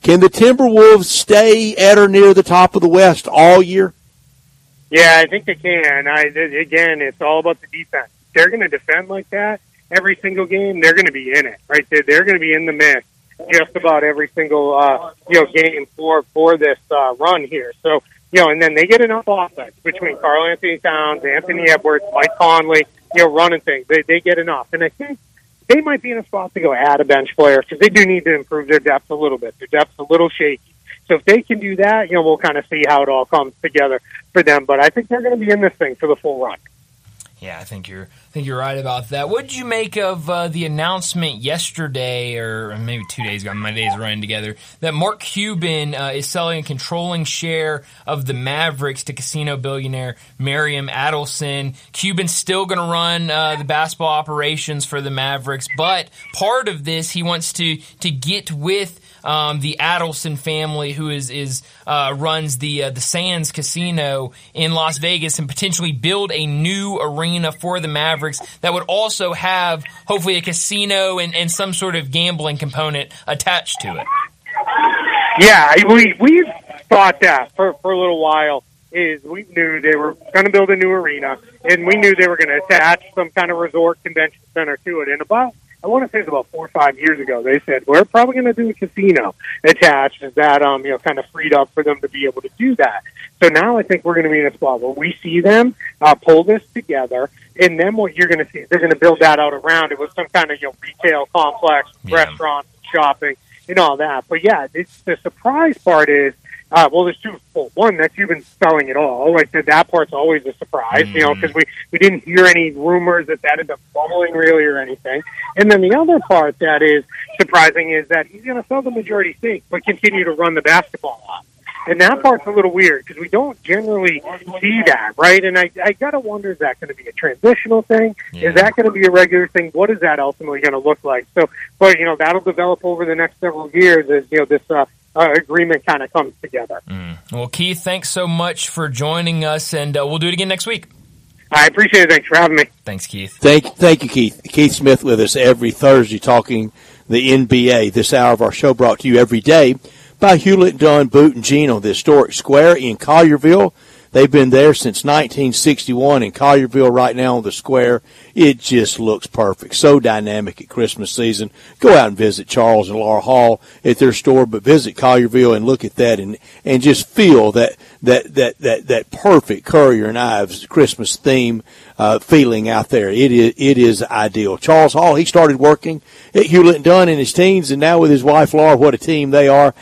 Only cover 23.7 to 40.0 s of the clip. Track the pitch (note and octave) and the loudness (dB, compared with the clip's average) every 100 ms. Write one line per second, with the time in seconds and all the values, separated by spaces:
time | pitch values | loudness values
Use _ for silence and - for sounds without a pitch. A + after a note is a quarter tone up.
23.7 | C3+ B2+ D#3 D3+ E3+ F3 E3+ E3+ C#3+ A#2+ | -6 -2 -2 0 -2 0 -2 -2 -6 -8
24.7 | E3 D#3+ _ C#4+ C#4 _ _ _ _ _ | -6 -6 _ -14 -14 _ _ _ _ _
25.7 | C4+ D#4 C#4 B3 A#3 - G3 F3+ G3 E3 | 0 2 -6 -8 -12 -8 -10 -8 -4 -4
26.7 | B2+ C#3+ C#3+ C#3+ C#3 C3+ - D3 C3+ - | 0 0 0 2 0 -2 2 4 4 0
27.7 | D3+ G#3 F#3 F#3+ F#3 E3 D#3 C3+ D#3 C#3 | 0 2 4 2 0 -2 -4 -4 -8 0
28.7 | D3+ D3 C#3 _ D3+ D3+ C3 A#2 - B2+ | 0 0 -2 _ -4 -4 -4 -10 -14 -4
29.7 | D3+ D3+ _ - E3 E3+ - D3+ C3+ _ | -2 -2 _ -2 0 0 -2 -4 -4 _
30.7 | _ _ - _ E3 - A3 - A3 G3+ | _ _ -20 _ -2 2 2 2 -8 -6
31.7 | F#3+ G3+ A3 F#3+ F3 D#3+ D#3 E3 D3 - | -2 0 0 0 0 0 0 -2 -4 -6
32.7 | D#3+ C#3+ C#3+ C#3 C3 B2+ D#3 C3+ _ E3 | -4 0 2 2 -2 0 -2 -2 _ -4
33.7 | C#3+ C#3 C3 _ - _ F3+ D#3 D3 C3+ | -2 0 -4 _ -20 _ 0 2 2 0
34.7 | C#3 D3 A#3+ A3 A#3+ B3 B3 G#3 G#3 G3 | 2 2 0 -6 -4 -2 -2 0 0 0
35.7 | _ D3 B2 D#3 D3 D#3 C3+ B2+ F#2 _ | _ -6 -4 -4 -2 -4 -6 -8 -10 _
36.7 | _ _ _ _ _ - _ F#2+ E2 F#2 | _ _ _ _ _ -20 _ -20 -18 -18
37.7 | G2+ F2+ F#2 F#2+ _ _ D3+ C#3 B2+ C3+ | -18 -18 -20 -20 _ _ -12 -10 -8 -8
38.7 | C3+ C3+ B2 A2+ C#3 F#3 A3+ C4+ C4 B3 | -8 -8 -8 -8 -8 -6 -6 -8 -14 -8
39.7 | A3+ A3 G3+ | -6 -6 -6